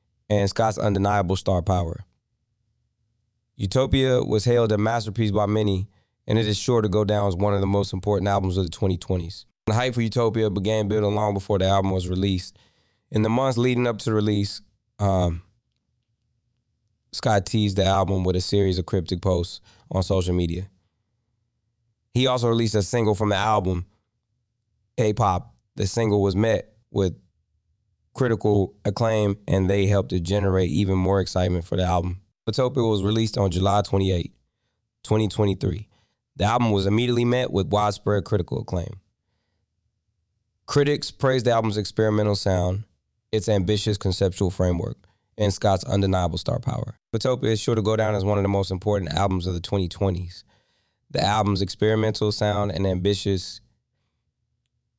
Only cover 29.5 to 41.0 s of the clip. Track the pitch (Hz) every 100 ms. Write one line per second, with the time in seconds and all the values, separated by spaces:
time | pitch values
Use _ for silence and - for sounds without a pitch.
29.5 | 98 95 101 98 101 92 92 85 101 98
30.5 | 92 90 95 98 95 92 98 92 95 90
31.5 | 90 85 92 90 90 90 92 - _ -
32.5 | 110 127 127 113 107 98 110 113 - 98
33.5 | 85 95 101 98 98 98 90 - - _
34.5 | _ _ _ _ _ - 107 107 107 104
35.5 | 95 95 85 - _ _ _ _ - 101
36.5 | 120 120 101 98 107 123 120 120 123 127
37.5 | 98 82 101 104 101 - 104 87 104 85
38.5 | - - 92 - 95 - _ _ _ _
39.5 | _ _ _ _ _ _ _ _ _ _
40.5 | _ - 147 143 143